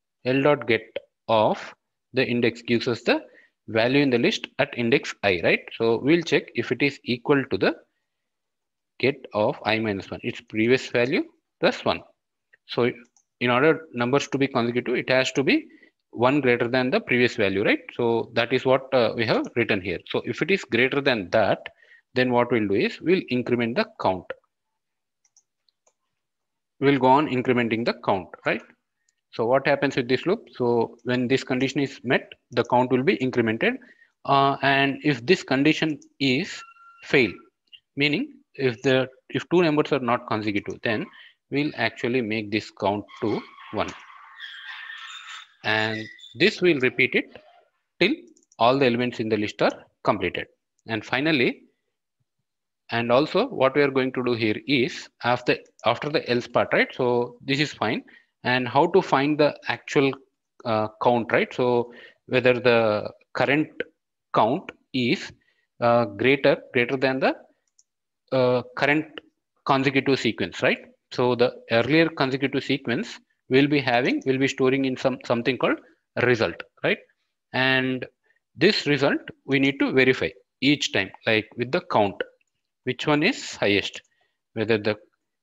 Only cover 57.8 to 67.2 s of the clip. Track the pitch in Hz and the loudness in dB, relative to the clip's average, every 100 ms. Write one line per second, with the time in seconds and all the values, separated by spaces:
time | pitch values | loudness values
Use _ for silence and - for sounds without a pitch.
57.8 | 107 165 - - _ _ 120 127 123 131 | -4 -4 -8 -20 _ _ -4 -2 0 0
58.8 | 175 185 - 139 143 151 147 - - 120 | 2 2 2 0 2 2 0 0 -6 -8
59.8 | - 151 139 - _ _ _ _ 123 110 | -2 0 0 -2 _ _ _ _ -4 -2
60.8 | 107 - 127 120 107 120 220 - 127 120 | -4 -2 0 0 0 0 0 -2 0 0
61.8 | 120 - - _ - 127 123 123 120 117 | -2 -10 -20 _ -4 2 2 4 4 4
62.8 | 113 104 104 - _ - 123 143 151 - | 2 0 -4 -14 _ -2 0 2 0 -6
63.8 | - _ _ _ _ - 113 156 - - | -12 _ _ _ _ 0 2 0 -6 -18
64.8 | _ 131 120 190 - - _ _ _ _ | _ -2 0 -2 -4 -18 _ _ _ _
65.8 | 120 117 117 101 120 139 143 165 - 127 | 2 2 0 0 2 4 4 2 0 -2
66.8 | 120 131 135 131 | 0 0 -2 0